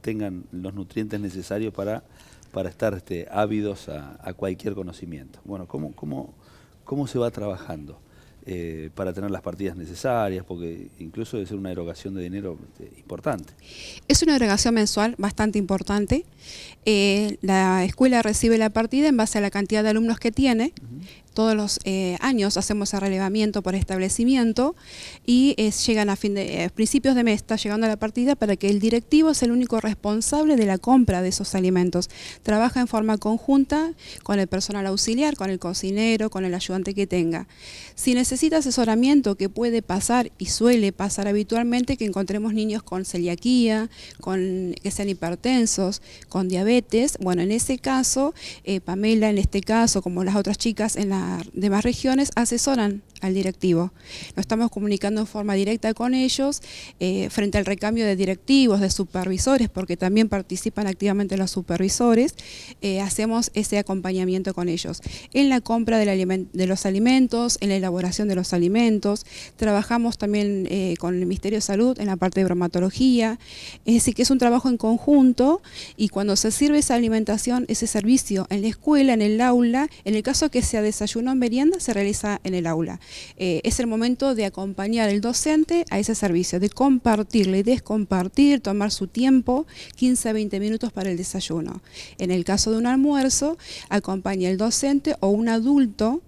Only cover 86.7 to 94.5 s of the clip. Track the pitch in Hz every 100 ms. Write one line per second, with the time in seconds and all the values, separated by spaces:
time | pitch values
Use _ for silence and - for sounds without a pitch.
86.7 | - 269 254 240 214 214 233 190 190 202
87.7 | 254 - 214 202 190 180 - 285 285 208
88.7 | 202 208 - 185 - 262 262 240 254 320
89.7 | - - - 254 254 233 220 214 196 208
90.7 | 220 233 - 190 175 180 190 - 165 160
91.7 | 185 - - - - 190 180 170 202 220
92.7 | 220 240 262 277 285 262 254 285 330 -
93.7 | - - 202 196 190 185 196 180